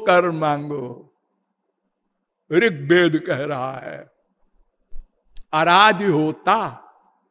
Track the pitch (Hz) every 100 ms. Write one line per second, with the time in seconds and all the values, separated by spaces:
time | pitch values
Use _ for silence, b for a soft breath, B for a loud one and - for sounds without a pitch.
0 | 220 180 175 160 156 147 147 147 123 123
1 | - _ _ _ _ _ _ _ _ _
2 | _ _ _ _ _ 220 233 151 139 175
3 | 175 156 185 139 147 139 131 131 - 76
4 | - _ _ _ _ _ _ _ _ -
5 | - _ _ - - 156 165 180 214 185
6 | 202 151 156 151 - 214 175 117 - _
7 | _ _ _